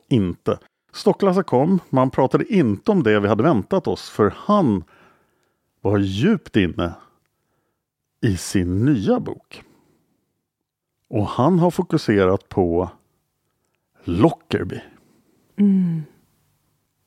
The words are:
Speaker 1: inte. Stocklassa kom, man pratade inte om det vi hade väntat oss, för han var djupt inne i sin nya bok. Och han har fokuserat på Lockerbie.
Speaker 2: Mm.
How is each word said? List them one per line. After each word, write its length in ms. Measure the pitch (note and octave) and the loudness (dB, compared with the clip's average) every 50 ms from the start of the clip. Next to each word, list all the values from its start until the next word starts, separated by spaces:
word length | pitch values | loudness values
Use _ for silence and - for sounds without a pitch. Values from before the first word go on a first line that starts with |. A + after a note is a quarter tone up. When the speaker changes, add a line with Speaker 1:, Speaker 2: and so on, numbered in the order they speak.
| _ - | _ -2
Speaker 1:
inte. 520 | C#3+ A2+ F#2+ F2 E2 - - A2 G2+ - _ _ _ _ _ _ - | 0 0 0 0 -4 -6 -4 -6 -6 -6 _ _ _ _ _ _ -10
Stocklassa 500 | - - G#3 E3+ - G#3 G3 F3+ G3 - | -2 0 0 0 2 2 0 0 0 -2
kom, 360 | - C3 B2 C#3+ E3+ G3 F3 - - | 0 0 0 0 2 0 -2 -2 -2
man 200 | - C3 C3 C3 | 0 0 0 0
pratade 440 | - - C3+ B2+ - C#3+ C3 - A#3 | 0 0 -2 0 0 -2 -2 0 0
inte 380 | F#3+ C#3+ A2 G2+ G2 - - | 0 2 0 0 -2 -2 -2
om 120 | G#3 F#3 C3 | 0 2 2
det 160 | A2 G#2+ G#2+ | 2 2 2
vi 80 | G2+ G2+ | 2 2
hade 160 | A2 G#2 A2 | 2 2 2
väntat 440 | - D#3 G2+ F#2 - G3 F#3 - A2+ | 2 0 0 -2 -2 -4 -4 -2 -4
oss, 220 | F2+ - - - | -6 -6 -8 -8
för 240 | - - G#2+ F#2+ - - | -2 0 0 0 0 -4
han 460 | - - G#3 G#3 F3 B2 G2+ F2+ E2 _ _ _ _ _ _ _ _ _ _ _ _ _ _ _ _ _ _ _ | -4 0 0 2 2 0 0 -2 -4 _ _ _ _ _ _ _ _ _ _ _ _ _ _ _ _ _ _ _
var 160 | - F#2+ G#2 G2+ | -2 0 0 0
djupt 580 | G2+ G2 F#2+ G2+ C3+ G#3 A3+ D#3+ - - - | 0 0 -2 0 0 0 0 0 -2 -2 0
inne 380 | A2 F#2+ E2 - - F2 E2+ E2 - - _ _ _ _ _ _ _ _ _ _ _ _ _ _ _ _ _ _ _ _ _ _ - | 0 0 0 0 -4 -6 -6 -6 -10 -20 _ _ _ _ _ _ _ _ _ _ _ _ _ _ _ _ _ _ _ _ _ _ -4
i 160 | - A#2 F#2+ E2+ | -2 -2 -2 -2
sin 480 | - - - G2+ F2+ F2 F2+ G2+ A#2 | -4 -4 -2 -2 0 0 0 0 0
nya 340 | D3 D3+ G#2+ F#2+ D#3+ B3 - | 0 0 0 0 -2 -2 -2
bok. 440 | - - - - _ _ - - - _ _ _ _ _ _ _ _ _ _ _ _ _ _ _ _ _ _ _ _ _ _ _ _ _ _ _ _ - | -4 -8 -12 -14 _ _ -20 -20 -20 _ _ _ _ _ _ _ _ _ _ _ _ _ _ _ _ _ _ _ _ _ _ _ _ _ _ _ _ -6
Och 160 | - G#2+ G2+ | -4 -2 -2
han 340 | - - - A#2+ D#3+ F#3+ E3+ | -2 0 0 2 2 4 4
har 120 | E3+ F3 | 2 2
fokuserat 800 | - - F3 - E3+ D#3 - - G#2+ G2 F#2+ F#2 F#2+ G2 _ - | 0 -2 -4 -2 -2 -2 0 2 2 4 4 4 2 0 _ -4
på 400 | - G#2 F#2 E2+ E2 F2 F#2 F#2 - _ _ _ _ _ _ _ _ _ _ _ _ _ _ _ _ _ _ _ _ _ - | -2 0 0 0 0 -2 -2 -4 -8 _ _ _ _ _ _ _ _ _ _ _ _ _ _ _ _ _ _ _ _ _ -10
Lockerbie. 800 | - F2 E2+ B2 E3 - - _ - - G2 - G2 - - - - - _ _ _ _ _ _ _ _ _ _ _ _ | -6 -2 0 0 0 0 -2 _ -6 -6 -4 -4 -6 -10 -12 -14 -18 -20 _ _ _ _ _ _ _ _ _ _ _ _
Speaker 2:
Mm. 480 | - G#3 G3+ F#3+ F#3+ F3+ E3+ E3 D#3+ D3+ - _ _ _ _ _ _ _ _ _ _ _ _ _ _ _ _ _ _ _ | 0 2 2 4 2 2 0 -2 -4 -8 -10 _ _ _ _ _ _ _ _ _ _ _ _ _ _ _ _ _ _ _